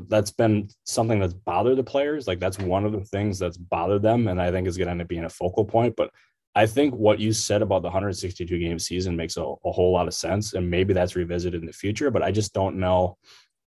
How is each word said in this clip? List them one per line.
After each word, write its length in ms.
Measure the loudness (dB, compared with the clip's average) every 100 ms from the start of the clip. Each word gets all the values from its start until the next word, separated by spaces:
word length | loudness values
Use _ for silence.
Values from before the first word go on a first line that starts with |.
| 0
that's 220 | 0 2
been 400 | 2 4 2 0 -10 -4
something 320 | -2 2 2
that's 160 | 0
bothered 420 | -2 -4 0 2 2
the 80 |
players. 420 | 2 0 0 -2 -4
Like, 140 | -2
that's 180 | -4 -2
one 280 | 0 0 0
of 60 |
the 120 | -2
things 340 | -4 -2 -2 -2
that's 200 | -4 -6
bothered 420 | -6 -2 0 2
them, 280 | 4 2 2
and 120 | 0
I 100 | 0
think 160 | 0 -2
is 120 | -2
gonna 140 | -2
end 100 | -4
up 60 | -6
being 160 | -6
a 40 | -8
focal 380 | -4 -2 0 2
point. 300 | 2 2 0
But 140 | -4 -6 _ _ _
I 100 | 2
think 300 | 2 4 2
what 240 | 4 4 4
you 160 | 2
said 260 | -2 0 0
about 220 | 2 0
the 80 | 0
hundred 260 | -2 -2 -4
sixty-two 420 | -6 -8 -4 -2
game 200 | -2 -4
season 360 | -4 -4 -2
makes 220 | -2 -4 -6
a, 60 |
a 280 | -6 -6 -4
whole 220 | 2 4
lot 160 | 4 2
of 60 |
sense, 400 | -2 -2 -2 -2
and 160 | -4 0
maybe 240 | 2 2
that's 200 | 2 0
revisited 460 | 0 -2 -4 -4 -6
in 60 | -8
the 80 |
future, 360 | -8 -6 -2 0
but 120 | 0
I 80 | 0
just 240 | 0 -2
don't 220 | -2 -2 0
know 420 | 2 2 2 -4 _ -20 _ _ _